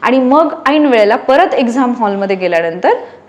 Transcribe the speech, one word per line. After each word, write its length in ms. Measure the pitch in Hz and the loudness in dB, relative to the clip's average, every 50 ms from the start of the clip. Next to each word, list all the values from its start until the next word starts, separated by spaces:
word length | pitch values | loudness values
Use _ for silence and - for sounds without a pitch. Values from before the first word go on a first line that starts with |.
| - | -2
आणि 160 | - 254 262 | 0 0 2
मग 360 | 254 254 269 302 330 294 320 - - | 2 2 2 2 2 0 -2 -4 -2
ऐन 200 | 269 294 311 302 | 0 0 2 2
वेळेला 300 | 285 247 226 208 202 220 | 2 2 2 2 2 0
परत 380 | 269 - - 262 294 359 - - | 0 0 2 2 2 2 2 0
एक्झाम 380 | - 269 233 226 269 269 247 240 | -2 -2 -2 -2 -2 -2 -2 -2
हॉलमध्ये 440 | 240 226 202 196 196 196 190 196 | -2 -2 -2 -2 -4 -4 -4 -4
गेल्यानंतर 560 | 185 185 175 175 165 170 165 165 180 - - 466 494 - - - - - | -2 -2 -2 0 0 -2 -2 -4 -2 0 0 0 0 -4 -12 -18 -20 -20